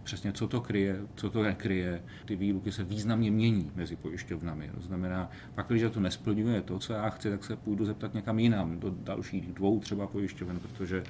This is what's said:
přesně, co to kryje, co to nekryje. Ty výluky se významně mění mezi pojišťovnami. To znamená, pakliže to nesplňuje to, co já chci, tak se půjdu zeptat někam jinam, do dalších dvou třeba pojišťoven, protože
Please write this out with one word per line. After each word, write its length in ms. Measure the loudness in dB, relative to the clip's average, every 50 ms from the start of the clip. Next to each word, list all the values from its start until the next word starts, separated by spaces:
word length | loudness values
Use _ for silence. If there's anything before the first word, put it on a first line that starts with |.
| -10
přesně, 300 | -10 -10 -4 -4 -4 -2
co 140 | 0 -2 2
to 140 | 2 0
kryje, 400 | 0 2 4 4 4 4 2 0 -4 -8 -8
co 140 | -4 -4 0
to 140 | 2 2 2
nekryje. 600 | 2 2 0 0 0 2 2 2 0 -2 -4 -6 -10 -14 -14 -6
Ty 100 | -4 -2
výluky 360 | 0 2 2 2 2 0 -2
se 120 | -2 -2 -2
významně 480 | -2 -2 -2 0 2 4 4 4 4
mění 400 | 6 6 6 6 6 4 2 0 -2
mezi 200 | -4 -4 -4 -6
pojišťovnami. 760 | -6 -6 -8 -6 -6 -6 -6 -6 -4 -4 -4 -4 -6 -6 -8 -8
To 60 | -8
znamená, 500 | -6 -6 -4 -2 -2 -2 -2 -2 -2 -4 -6 -12 -14 -10 -6
pakliže 340 | -6 -2 2 4 4 4 4
to 100 | 4 2
nesplňuje 640 | 2 2 0 -2 0 0 2 4 4 4 2 2
to, 180 | 0 -2 -4 -4
co 140 | -2 -4 -4
já 160 | -2 -2 -2
chci, 200 | -4 -2 -2 -2
tak 140 | -2 -2 -4
se 120 | -6 -8
půjdu 300 | -6 -2 -2 0 2 2
zeptat 280 | 0 0 -2 -4 -4 -4
někam 260 | -4 -2 0 2 6
jinam, 400 | 6 6 6 6 2 0 -2 -2
do 160 | -2 -4 -4 -4 -6
dalších 500 | -6 -4 -4 -4 -4 -4 -4 -4 -4 -4
dvou 260 | 2 4 4 4 4
třeba 280 | 2 -2 -4 -2 -4 -4
pojišťoven, 520 | -2 -2 -2 -2 -4 -6 -6 -6 -6 -6
protože 440 | -6 -8 -8 -6 -4 -2 -2 -2 -2